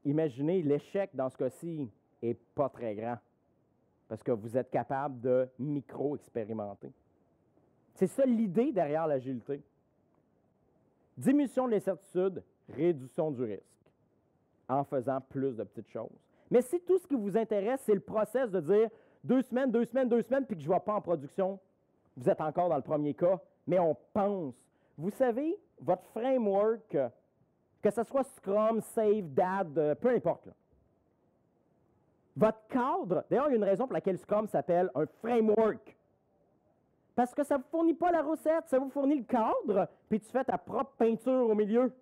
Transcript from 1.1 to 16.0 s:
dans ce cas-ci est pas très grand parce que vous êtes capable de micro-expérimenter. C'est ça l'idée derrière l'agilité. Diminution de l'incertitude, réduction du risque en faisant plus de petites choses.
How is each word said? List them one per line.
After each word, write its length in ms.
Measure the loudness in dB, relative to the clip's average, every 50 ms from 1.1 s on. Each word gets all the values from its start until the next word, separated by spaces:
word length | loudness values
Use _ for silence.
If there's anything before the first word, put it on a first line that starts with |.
| -4
dans 140 | -6 -6 -6
ce 80 | -4
cas-ci 520 | -4 -4 -4 -4 -8 -10 -10 -8 -8 -8 -10 -10 _ _ _ _ _
est 180 | -4 -4 -4 -6 _ _ _
pas 160 | -4 -4 -4
très 260 | -4 -6 -8 -8 -6
grand 220 | -6 -6 -8 -8 -8 _ _ _ _ _ _ _ _ _ _ _ _ _ _ _ _ _
parce 140 | _ -14 -8
que 100 | -2 -2
vous 260 | -2 -2 -4 -4 -4
êtes 120 | -4 -4 -2
capable 500 | -4 -4 -4 -2 -4 -4 -4 -6 -8 -6
de 280 | -2 0 2 2 0 -2 _
micro-expérimenter. 1300 | -8 -6 -6 -6 -6 -8 -10 -8 -6 -4 -4 -4 -6 -10 -10 _ -8 -6 -6 -6 -8 -8 -8 -12 -14 -18 -20 -20 _ _ _ _ _ _ _ _ _ _ _ _ _ _ _ _ _ _ _ _
C'est 120 | -2 0
ça 180 | 0 2 0 2
l'idée 460 | 2 4 2 0 0 2 0 0 2
derrière 360 | 0 0 0 0 0 -2 0
l'agilité. 560 | 0 0 -2 -2 -4 -8 -8 -6 -8 -8 -10 -10 _ _ _ _ _ _ _ _ _ _ _ _ _ _ _ _ _ _ _ _ _ _ _ _ _ _ _ _ _ _
Diminution 520 | -2 2 4 4 4 2 0 0 -2 0
de 60 | 0 0
l'incertitude, 680 | 0 0 -2 -6 -6 _ _ _ 0 0 0 -2 -4 -14 _ _ _ _ -16
réduction 600 | -6 0 0 0 0 0 -6 -10 _ -4 -2 -2
du 140 | -2 -4 -4
risque 480 | -4 -6 -8 _ _ _ _ _ _ _ _ _ _ _ _ _ _ _ _ _ _ _ _ _
en 160 | -2 -2 -2 -2
faisant 380 | 0 -2 -2 -2 0 -2 -2
plus 340 | -4 _ -6 -4 -2 -2 -2
de 80 | -4 -10
petites 260 | -10 _ -16 -16 _
choses. 200 | _ -10